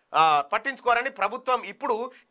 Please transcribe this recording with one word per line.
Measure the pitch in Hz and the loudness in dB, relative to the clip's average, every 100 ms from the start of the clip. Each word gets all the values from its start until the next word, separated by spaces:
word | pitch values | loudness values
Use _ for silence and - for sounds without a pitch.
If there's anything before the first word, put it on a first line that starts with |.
| _ | _
ఆ, | 151 160 247 | 2 4 4
పట్టించుకోరని | 233 220 247 262 240 233 254 | 2 -4 -4 -4 0 0 0
ప్రభుత్వం | - 196 240 247 247 | -4 -4 -4 -2 -2
ఇప్పుడు | 190 202 285 220 247 - - | -4 -8 -4 -4 -4 -12 -8